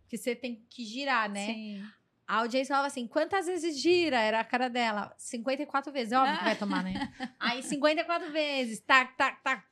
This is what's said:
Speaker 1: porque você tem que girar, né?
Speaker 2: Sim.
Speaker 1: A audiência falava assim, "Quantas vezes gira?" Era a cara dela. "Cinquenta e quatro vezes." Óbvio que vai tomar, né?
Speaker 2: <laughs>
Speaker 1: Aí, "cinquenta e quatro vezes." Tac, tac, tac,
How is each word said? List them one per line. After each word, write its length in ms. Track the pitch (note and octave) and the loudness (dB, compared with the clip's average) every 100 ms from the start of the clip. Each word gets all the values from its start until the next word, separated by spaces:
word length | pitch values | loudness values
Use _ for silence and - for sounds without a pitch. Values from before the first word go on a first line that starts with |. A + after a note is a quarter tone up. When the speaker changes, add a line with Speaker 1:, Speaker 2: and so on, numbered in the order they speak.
Speaker 1:
porque 160 | - A3+ | -10 -6
você 160 | - A#3+ | -4 -4
tem 300 | B3 A3+ - | -6 -10 -14
que 160 | - | -14
girar, 460 | A3 A#3+ C#4 B3 G#3 | -10 -6 0 0 0
né? 160 | G3+ G3+ | -2 -6
Speaker 2:
Sim. 360 | A3 G#3+ G3+ G#3 - _ _ - | -6 -8 -10 -12 -16 _ _ -4
Speaker 1:
A 100 | G#3 | -2
audiência 340 | A#3 B3+ C4+ | 0 0 0
falava 140 | C#4 C#4 | 0 0
assim, 180 | C4+ A#3+ | -2 -4
"Quantas 400 | D#4 D#4+ G4 E4+ | 0 0 0 0
vezes 320 | F#4 E4 C#4+ | -2 -2 0
gira?" 400 | C#4+ F4+ E4 B3+ | 4 4 4 2
Era 200 | G#3+ A3 | 2 2
a 40 | |
cara 240 | A3+ B3 B3+ | 0 0 0
dela. 460 | B3 A#3 G#3 G3+ - | 0 0 0 -4 -10
"Cinquenta 460 | - A#3+ A#3 C4 | -10 -6 -2 -2
e 40 | C#4+ | 0
quatro 240 | C#4 C#4 | -2 -2
vezes." 220 | C#4 A3+ | -4 0
Óbvio 240 | B3 C4+ D#4 | 4 4 2
que 60 | |
vai 120 | - G#3 | 0 0
tomar, 260 | G#3 F#3+ | 0 -2
né? 80 | F#3 | -2
Speaker 2:
<laughs> 460 | C#4 C#4 - B3+ - | -4 -6 -8 -12 -4
Speaker 1:
Aí, 220 | A3 B3 | -4 -2
"cinquenta 400 | B3+ D4 D4+ D#4 | -4 2 2 2
e 20 | |
quatro 260 | E4 E4+ F4 | 0 -2 -2
vezes." 480 | D4+ D4 C4+ B3 G#3+ | -2 -2 0 -2 -4
Tac, 360 | - C4+ B3 - | 4 4 4 0
tac, 260 | C4+ - | -2 0
tac, 220 | C4+ B3 - | -4 -4 -6